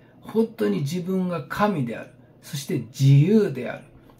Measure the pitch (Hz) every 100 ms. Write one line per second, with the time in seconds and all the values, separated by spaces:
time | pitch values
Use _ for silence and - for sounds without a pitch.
0 | _ _ - 214 220 - 208 196 143 180
1 | 175 190 180 170 139 - 208 175 117 107
2 | - _ - _ - 143 - 165 - -
3 | 135 139 160 220 190 127 117 - - -
4 | -